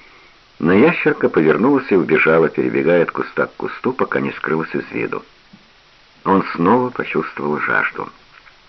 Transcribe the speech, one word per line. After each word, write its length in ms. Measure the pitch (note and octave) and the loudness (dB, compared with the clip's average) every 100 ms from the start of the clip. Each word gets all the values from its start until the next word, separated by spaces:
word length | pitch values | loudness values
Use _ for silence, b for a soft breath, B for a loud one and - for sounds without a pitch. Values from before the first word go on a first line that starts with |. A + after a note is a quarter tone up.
| b b b b _ _ | b b b b _ _
Но 140 | D#2+ | 2
ящерка 560 | F#2+ D#3 E3+ D3+ C#3+ B2+ | 4 4 4 0 0 0
повернулась 640 | F2+ D#2 D2 B2 C#3 B2+ | 2 2 4 2 2 2
и 60 | F#2+ | 0
убежала, 520 | C#2+ D2+ D#2 E2 D#2+ | 2 2 4 4 2
перебегая 540 | - B1+ B1 C#2 F2 | 0 -2 0 2 2
от 80 | D#2+ | 2
куста 360 | - - D#2+ C2 | -2 -6 -4 -6
к 80 | - | -6
кусту, 360 | - - B2 | -12 -6 -6
пока 280 | B2+ G2 B1+ | -4 -4 -2
не 120 | C2+ | -4
скрылась 420 | - - D#2+ D#2+ | -6 -4 -4 -4
из 160 | C#2 - | -8 -8
виду. 320 | A#2 A2+ - - _ _ - _ _ _ _ _ _ | -8 -8 -8 -14 _ _ -20 _ _ _ _ _ _
Он 200 | F2 F#2+ - | 0 0 0
снова 360 | E2 F2 B2 B2+ | 0 2 2 2
почувствовал 680 | - - D#2+ - - D2 D2+ | -4 -4 -4 -4 -6 -4 -4
жажду. 480 | - G#1+ - - - - - - - - | -2 -2 -4 -6 -12 -16 -20 -20 -20 -20